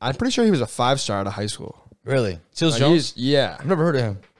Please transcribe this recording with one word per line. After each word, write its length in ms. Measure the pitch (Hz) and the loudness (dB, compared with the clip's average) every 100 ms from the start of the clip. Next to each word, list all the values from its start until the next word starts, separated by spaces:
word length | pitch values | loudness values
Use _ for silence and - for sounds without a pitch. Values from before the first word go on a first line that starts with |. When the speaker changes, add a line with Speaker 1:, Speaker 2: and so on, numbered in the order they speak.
Speaker 1:
I'm 140 | 127 139 | -6 -2
pretty 160 | 254 | -2
sure 120 | 247 | 2
he 60 | 220 | 4
was 100 | 165 | 4
a 60 | 110 | 0
five-star 520 | - 123 139 - 101 | -2 0 0 -2 -2
out 80 | 98 | -4
of 60 | |
high 120 | 98 107 | -4 -6
school. 340 | - - - _ _ | -8 -14 -16 _ _
Speaker 2:
Really? 360 | - 131 107 85 - | -4 -2 -2 -4 -12
Seals-Jones? 280 | - 165 120 | -2 0 4
Speaker 1:
Like, 100 | 139 | 4
he's, 200 | 165 123 - | 4 2 -4
yeah. 420 | 131 143 107 73 | 0 2 0 -2
Speaker 2:
I've 80 | 139 | -2
never 180 | 180 160 | 0 2
heard 100 | 139 | 0
of 60 | |
him. 180 | 113 98 - _ | -2 -4 -12 _